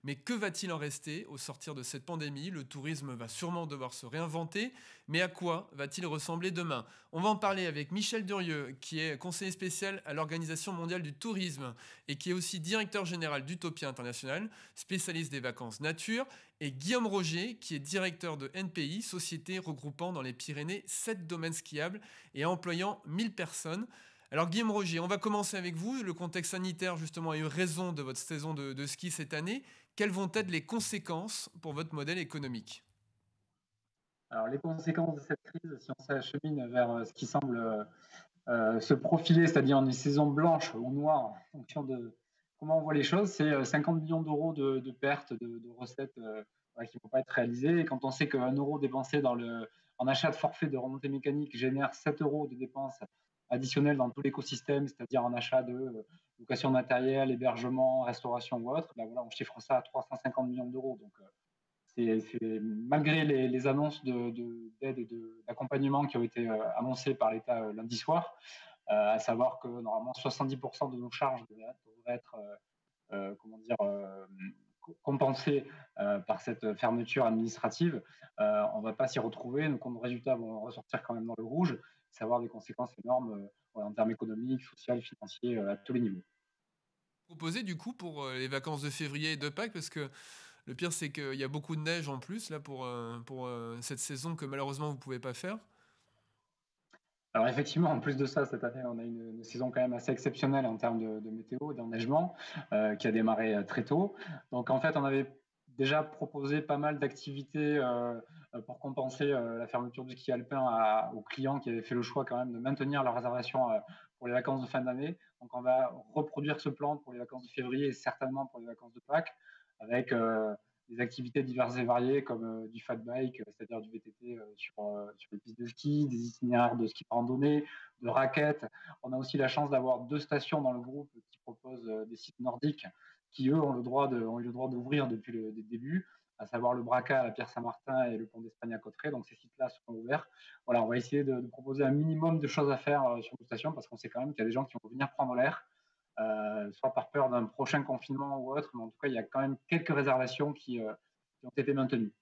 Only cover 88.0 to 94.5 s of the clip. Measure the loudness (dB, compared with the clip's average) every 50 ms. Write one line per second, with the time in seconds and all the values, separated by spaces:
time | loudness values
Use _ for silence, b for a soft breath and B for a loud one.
88 | -10 -8 -6 -6 -4 -4 -2 -2 -2 0 -2 -2 -2 -2 -4 -2 -2 -4 -4 -4
89 | -4 -4 -4 -2 -2 -2 -2 -2 -4 -4 -2 -4 -6 -4 -6 -8 -10 -8 -6 -6
90 | -8 -8 B B B B B B B B B B B -14 -8 -4 -2 -2 -2 -2
91 | -4 -4 -4 -4 -4 -4 -2 -2 -2 -2 -2 -4 -4 -4 -4 -2 0 0 0 0
92 | -2 -4 -4 -6 -6 -8 -8 -8 -8 -8 -8 -10 -8 -10 -8 -6 -6 -6 -6 -6
93 | -6 -6 -8 -10 -10 -10 -10 -8 -6 -6 -6 -6 -8 -8 -8 -8 -8 -8 -6 -6
94 | -4 -6 -6 -6 -4 -4 -4 -4 -4 -6